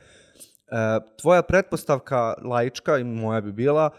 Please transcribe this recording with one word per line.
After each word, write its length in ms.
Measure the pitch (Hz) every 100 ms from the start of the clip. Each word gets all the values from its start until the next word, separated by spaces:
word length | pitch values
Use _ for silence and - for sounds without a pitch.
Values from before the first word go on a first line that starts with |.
| - - _ _ - _ - 117 110 110 - -
tvoja 220 | 156 180
pretpostavka 920 | 165 180 190 165 - 135 - 127 113 -
laička, 540 | 120 120 123 - - 147
i 60 |
moja 360 | 123 113 110 110
bi 120 | 104
bila, 380 | 101 135 151 151